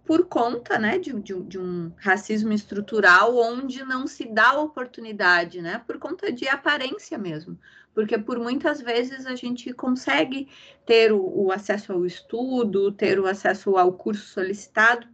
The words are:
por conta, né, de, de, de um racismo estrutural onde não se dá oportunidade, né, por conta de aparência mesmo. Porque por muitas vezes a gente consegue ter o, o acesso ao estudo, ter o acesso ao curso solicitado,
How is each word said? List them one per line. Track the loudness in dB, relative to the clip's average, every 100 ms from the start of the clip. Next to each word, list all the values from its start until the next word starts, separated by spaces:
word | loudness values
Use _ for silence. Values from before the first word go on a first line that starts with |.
| -2
por | 0 2
conta, | 0 0 -2 -2 -2
né, | 0 -2
de, | -4
de, | -8 -8
de | -10 -10 -8
um | -6 -6 -8 -6
racismo | 0 0 0 -2 0
estrutural | -2 -4 -8 -4 4 8 8 6 4
onde | 0 -2 -6 -8
não | -6 -6 -6
se | -10 -4
dá | 4 4
oportunidade, | 4 -2 -6 -12 -12 -12 0 2 4 2 -6
né, | -8 -8 -8
por | -10
conta | -8 -6 -6
de | -4 -4
aparência | -2 0 -2 -2 -8 -10 -8
mesmo. | -6 -8 -10 -18 _ -20 _
Porque | -2 0 0
por | -2 -4
muitas | -2 -2 -2 -2
vezes | -2 -2 -2 -6 -10
a | -8
gente | -8 -8 -10
consegue | -6 -2 -2 0 0 0 -4 -10 -16 -20 -8 4
ter | 6 6
o, | 4 0 0 0
o |
acesso | 0 -2 -4 -2
ao | -2 -2
estudo, | -4 -8 -6 -2 0 0 2 0
ter | 2 2 2
o | 2
acesso | 0 0 0 2 4
ao | 4
curso | 2 -4 -6 -6
solicitado, | -6 -4 -6 -4 4 4 4 -4